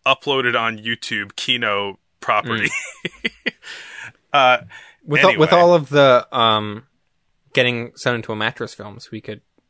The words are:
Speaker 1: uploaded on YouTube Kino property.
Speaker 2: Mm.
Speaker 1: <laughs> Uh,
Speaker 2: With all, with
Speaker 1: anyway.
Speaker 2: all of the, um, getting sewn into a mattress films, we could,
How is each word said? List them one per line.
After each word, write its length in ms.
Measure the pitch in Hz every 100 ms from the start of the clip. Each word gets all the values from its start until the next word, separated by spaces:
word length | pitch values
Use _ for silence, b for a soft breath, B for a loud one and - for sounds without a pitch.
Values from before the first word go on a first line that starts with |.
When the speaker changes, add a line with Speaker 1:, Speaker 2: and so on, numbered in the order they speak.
| -
Speaker 1:
uploaded 520 | 135 - 135 123 117
on 200 | 113 110
YouTube 560 | 110 117 - 110 101 -
Kino 600 | - 123 113 101 101 95 _ _
property. 500 | - 107 120 113 104
Speaker 2:
Mm. 840 | - - - - - 226 - -
Speaker 1:
<laughs> 0 | - B B B B B B _
Uh, 260 | 143 131 123 - B B B
Speaker 2:
With 200 | - 147
all, 120 | 151 -
with 160 | 156
Speaker 1:
anyway. 80 | 175
Speaker 2:
all 140 | 175
of 140 | 170 139
the, 400 | 143 139 123 -
um, 560 | 131 113 107 104 104 120 _ _ _ _ _ _
getting 380 | - 123 120 117 -
sewn 180 | -
into 160 | 120 110
a 60 | 107
mattress 360 | 110 - 113
films, 360 | - 101 98 -
we 100 | 110
could, 200 | - 107 _ _ _